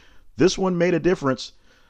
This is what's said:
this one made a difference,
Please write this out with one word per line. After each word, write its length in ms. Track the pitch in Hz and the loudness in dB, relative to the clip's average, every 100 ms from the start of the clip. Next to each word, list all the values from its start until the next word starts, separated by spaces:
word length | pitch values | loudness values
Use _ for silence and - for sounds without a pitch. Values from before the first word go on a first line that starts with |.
| - - - - | -18 -20 -20 0
this 180 | 170 - | 2 2
one 220 | 190 175 | -2 0
made 160 | 175 | 0
a 60 | 165 | 2
difference, 520 | 151 180 139 127 - - - _ _ | 0 0 -2 -4 -6 -18 -20 _ _